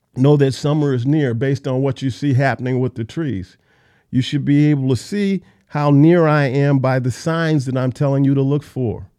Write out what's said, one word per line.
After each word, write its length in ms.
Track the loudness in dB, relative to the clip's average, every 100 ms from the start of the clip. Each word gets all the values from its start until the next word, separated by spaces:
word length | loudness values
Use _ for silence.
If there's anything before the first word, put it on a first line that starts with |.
| _ 0
know 200 | 4 4
that 180 | 2
summer 400 | 0 -2 0 0
is 100 | -2
near 300 | 0 0 0
based 320 | -2 -2 -2 -2
on 160 | -2
what 180 | -2 -2
you 80 | -6
see 260 | -4 0
happening 440 | 2 0 -2 -2 -2
with 160 | -2
the 100 | -6
trees, 520 | -8 -6 -6 -6 -10 _ _ _ _ _ _
you 120 | -4
should 220 | -2 -4
be 220 | 0 2 2
able 180 | 2 0
to 80 | -2
see 460 | -4 -4 -2 -4 -6 _ _
how 240 | -2 2
near 360 | 6 6 6 4
I 180 | 2
am 340 | 2 0 0 0
by 200 | 0 -2
the 120 | -2
signs 540 | -4 -4 -2 0 -2
that 120 | -2 -4
I'm 140 | -4
telling 340 | -2 -2 0
you 80 | 2
to 80 | 2
look 200 | 0 -2
for. 460 | -4 -6 -6 -6 -12